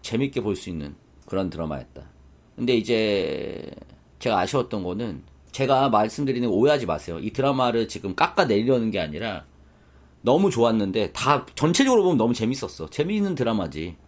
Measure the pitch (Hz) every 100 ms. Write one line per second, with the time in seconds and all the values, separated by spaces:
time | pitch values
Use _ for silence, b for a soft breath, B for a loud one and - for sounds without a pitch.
0 | - 117 139 131 107 95 - 82 71 71
1 | _ - - 95 95 80 80 71 64 -
2 | - - - - _ - 123 120 104 113
3 | 107 101 80 69 - - - - - -
4 | _ - 123 101 92 139 120 107 90 95
5 | 117 73 - - - - 135 135 139 107
6 | 107 127 139 120 120 98 135 147 107 80
7 | - 82 98 107 135 131 123 117 110 -
8 | 98 90 156 - 160 107 117 127 110 98
9 | 80 76 113 90 69 - b b b b
10 | b _ - 143 196 117 117 113 98 95
11 | 95 - 135 143 - - 156 170 269 240
12 | 180 147 113 120 117 135 98 - 80 -
13 | 160 214 202 151 117 110 82 71 85 82